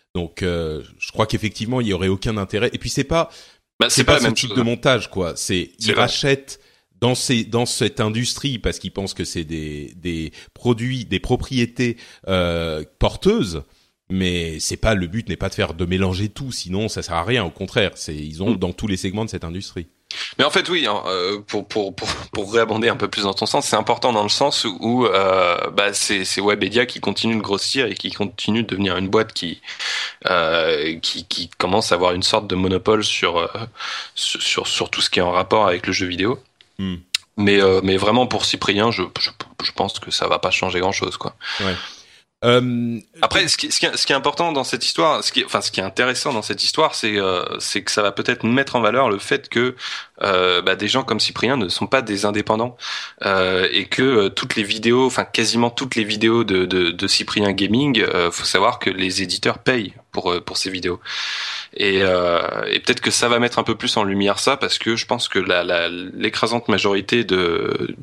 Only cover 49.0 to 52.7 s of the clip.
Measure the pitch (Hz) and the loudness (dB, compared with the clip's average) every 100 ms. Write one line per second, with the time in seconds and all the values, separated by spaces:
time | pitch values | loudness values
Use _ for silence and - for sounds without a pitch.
49 | 127 101 - 143 - 117 127 127 - - | 2 0 0 -2 0 0 0 -2 -8 -10
50 | - - 101 92 92 90 92 92 104 127 | -12 -4 2 4 4 4 2 0 0 0
51 | 131 107 - - 117 139 90 - 101 131 | 0 0 -2 0 0 2 0 -2 0 0
52 | 113 98 104 104 104 110 123 | 0 0 0 0 0 0 0